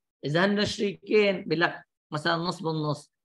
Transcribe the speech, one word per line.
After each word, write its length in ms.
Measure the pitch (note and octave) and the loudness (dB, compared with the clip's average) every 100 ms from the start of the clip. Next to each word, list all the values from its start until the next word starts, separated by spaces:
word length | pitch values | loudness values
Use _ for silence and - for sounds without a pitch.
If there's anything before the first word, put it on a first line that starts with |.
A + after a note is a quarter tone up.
| _ _ C#3 | _ _ -2
إذا 200 | D#3 G3 | 2 2
هن 200 | G#3 G#3 | 2 0
شريكين 800 | - G#3 E3+ - G#3+ G3+ F#3 | 0 -4 -4 0 4 4 2
بلك 420 | - D#3+ E3 - - _ - | -2 0 0 -2 -16 _ -10
مثلًا 220 | D3+ E3+ E3+ | -4 0 0
نص 260 | F3 E3 | -2 -4
بالنص، 500 | D#3+ D#3 D3+ C#3 - _ | -4 -2 -2 -4 -8 _